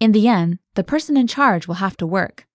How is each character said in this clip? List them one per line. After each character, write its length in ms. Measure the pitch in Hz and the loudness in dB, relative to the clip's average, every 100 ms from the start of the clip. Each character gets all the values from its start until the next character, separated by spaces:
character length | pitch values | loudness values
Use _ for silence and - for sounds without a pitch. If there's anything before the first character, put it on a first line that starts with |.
In 120 | 226 | 2
the 80 | 214 226 | 4 4
end, 320 | 208 170 175 _ | 2 0 -4 _
the 80 | - | -6
person 360 | - 302 311 285 | -4 -4 0 0
in 80 | 240 | 0
charge 400 | - 277 175 175 | 0 0 0 -4
will 80 | |
have 220 | 170 190 - | -6 -6 -6
to 100 | 165 | -4
work. 380 | 190 - - _ | -2 -4 -8 _